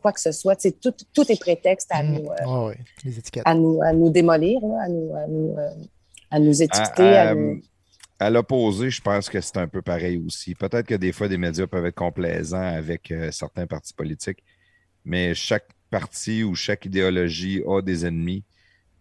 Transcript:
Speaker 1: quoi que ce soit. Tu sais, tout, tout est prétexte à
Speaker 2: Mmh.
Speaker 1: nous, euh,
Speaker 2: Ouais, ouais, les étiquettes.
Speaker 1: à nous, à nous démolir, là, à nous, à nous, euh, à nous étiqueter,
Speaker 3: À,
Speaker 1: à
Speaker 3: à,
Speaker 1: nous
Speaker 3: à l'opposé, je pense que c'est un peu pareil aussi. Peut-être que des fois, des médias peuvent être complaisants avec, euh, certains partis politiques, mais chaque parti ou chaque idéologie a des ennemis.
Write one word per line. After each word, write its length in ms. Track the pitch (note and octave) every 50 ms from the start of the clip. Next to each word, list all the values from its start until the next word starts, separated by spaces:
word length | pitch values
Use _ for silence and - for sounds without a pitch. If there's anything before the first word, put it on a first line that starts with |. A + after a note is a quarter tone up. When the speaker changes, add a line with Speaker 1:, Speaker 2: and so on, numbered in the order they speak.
Speaker 1:
quoi 120 | - G#3 G3
que 80 | -
ce 100 | - E3
soit. 240 | D#3 - - G3 G3
Tu 140 | F#3+ - F#3+
sais, 20 |
tout, 220 | - - - B3+ - - - _ _
tout 160 | - D4 -
est 80 | A3+ -
prétexte 500 | - F3+ E3+ E3+ - F#3 F#3+ F#3+ - -
à 100 | F3+ D3+
Speaker 2:
Mmh. 120 | D3 D3+ D3
Speaker 1:
nous, 160 | D3+ D3+ D3
euh, 160 | - F2+ -
Speaker 2:
Ouais, 220 | B2 C3 B2 A#2 A2
ouais, 80 | G#2+ A#2+ B2 - _ - -
les 160 | C3 A#2+ A2+
étiquettes. 240 | - - - B2 A2
Speaker 1:
à 80 | E3 E3
nous, 280 | E3 D#3+ D#3+ D#3+ D#3+ D#3
à 80 | D#3+
nous 180 | D#3+ E3 E3 E3
démolir, 520 | D#3 F3 E3+ E3+ E3 D#3+ D#3+ F#3 A#3 C4
là, 220 | G#3+ G#3+ A3 - C3+
à 20 | F3+
nous, 280 | F3 E3 D#3+ D#3+ D#3
à 120 | D3+ D3+ D#3
nous, 280 | D#3 D#3 D#3 D#3 D#3 D3+
euh, 120 | D3 D3 D#3+ D#3+ D#3 - _ _ _ _ _ - _ _
à 80 | - D3
nous 240 | D3+ D3+ D3 C#3+ E3
étiqueter, 520 | D#3 - G#2 G#2+ - - F3+ F#3 G3 G3
Speaker 3:
À, 120 | G3 E3+ -
Speaker 1:
à 20 |
Speaker 3:
à, 40 | -
Speaker 1:
nous 260 | - - - - - - _ _ _ _ _ _ _ - _ _ _
Speaker 3:
à 100 | G2 G#2
l'opposé, 600 | A2+ A#2 A2 - C3+ B2+ A#2 A2 G2 G2 B2 C3
je 120 | A#2+ -
pense 280 | - G2+ G2+ G2+ G2+ -
que 120 | - G2
c'est 160 | F2 - - G2
un 100 | F2 D#2
peu 140 | - F#2+
pareil 400 | - - F2 E2+ F2 F2+ F2+ F2 E2
aussi. 300 | F2 - - - - F2
Peut-être 300 | - G2 F#2+ - A#2+ A#2
que 100 | - A2+
des 160 | G2 F#2 F#2
fois, 160 | E2+ - G#2 G2+
des 100 | F#2+ F2
médias 300 | F2 E2+ D#2+ D#2+ F#2+ F2
peuvent 180 | - F#2 E2+
être 100 | E2+ -
complaisants 680 | - F2 F2 D#2 - F2 E2+ E2 E2 E2 D2+ F2+ F#2
avec, 500 | F#2+ F#2 E2+ D#2+ D#2 D#2 E2+ E2+ - -
euh, 200 | E2 E2 E2 D#2
certains 360 | - - - C#2+ - - F2 D#2+
partis 260 | E2 D2+ - - -
politiques, 500 | - D2+ D#2 D#2 - - - F#2+ - _ _ _ _ _ _ _ _ _ _ _ _ _
mais 280 | - F2 F2+ F2+ F2 E2+
chaque 340 | - - - A#2 G#2+ - _ _ _ _ _
parti 540 | - G2+ E2+ - - - - - A2 A2 A2+
ou 120 | G#2 F2+
chaque 300 | - - - G#2 - -
idéologie 760 | G2 F#2+ F#2+ F#2 F#2 F#2 F2+ F2+ F2 D#2+ D#2+ F2+ F#2+ G2 F#2+ - -
a 140 | G2 G2
des 240 | F#2+ F#2 F2+ E2 E2+
ennemis. 380 | F2 E2+ E2 E2 E2+ F#2 G2+ G#2+ _ _ _ _ _ _ _ _ _ _ _